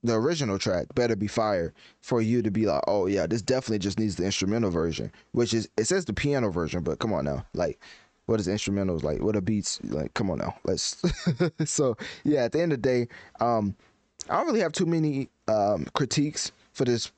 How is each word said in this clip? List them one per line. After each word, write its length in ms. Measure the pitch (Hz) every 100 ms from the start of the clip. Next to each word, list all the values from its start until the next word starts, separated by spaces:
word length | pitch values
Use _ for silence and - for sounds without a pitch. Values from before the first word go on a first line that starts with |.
the 120 | 117
original 440 | 110 127 170 127 98
track, 280 | - 90 -
better 200 | - 120
be 120 | 107 104
fire 480 | - 107 95 82 - - _
for 220 | - 123
you 180 | 110 120
to 100 | 107
be 140 | 101
like, 180 | 110 71 -
"Oh 180 | 101
yeah, 220 | 92 98 82
this 160 | 117
definitely 360 | 95 127 - 107
just 200 | 95 98
needs 180 | 110 87
the 80 |
instrumental 460 | 92 - 95 113 107
version," 420 | 82 82 78 53 - _
which 200 | 123 117
is, 160 | 113 104 -
it 80 |
says 220 | 110 185 165
the 80 |
piano 340 | 101 143 139 110
version, 340 | 85 80 90
but 180 | 80 -
come 120 | 113
on 140 | 87 69
now, 180 | 69 -
like, 260 | - 85 - - - _ _
what 160 | - 110
is 80 | 90
instrumentals, 540 | 104 - 101 95 82
like, 180 | 76 73
what 160 | 82 104
are 60 |
beats, 360 | 92 107 - -
like, 300 | - 64 67
come 160 | - 98
on 80 | 82
now, 180 | - -
let's, 380 | - 90 - - 175 - - 127
<laughs> 280 | 170 - 156
so, 320 | - 135 110 - -
yeah, 200 | - 147
at 80 | 117
the 100 | 151
end 100 | 170
of 80 | 139
the 80 | 131
day, 200 | 123 120 - - -
um, 360 | 117 117 104 98 _ _ _ _ -
I 80 | 175
don't 80 | 339
really 140 | 233
have 120 | 170
too 140 | 147 170
many, 420 | 165 156 135 131 _ -
um, 360 | 107 101 98 71
critiques 580 | - 123 - 147 - - _ _
for 140 | - 123
this 260 | 120 -